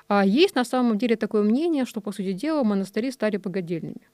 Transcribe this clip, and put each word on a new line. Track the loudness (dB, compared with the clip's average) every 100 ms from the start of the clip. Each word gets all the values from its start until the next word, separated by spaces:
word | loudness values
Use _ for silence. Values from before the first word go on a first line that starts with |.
| 0
А | 4 4
есть | 6 4 2
на |
самом | 0 0 2 2
деле | 0 0
такое | 0 0
мнение, | 2 2 0 -2 -2
что, | -6
по | -8
сути | -6 -6
дела, | -4 -2 0
монастыри | 2 0 -2 -4 -6
стали | -2 -2 -2
богадельнями. | -4 -6 -4 -6 -8 -12 _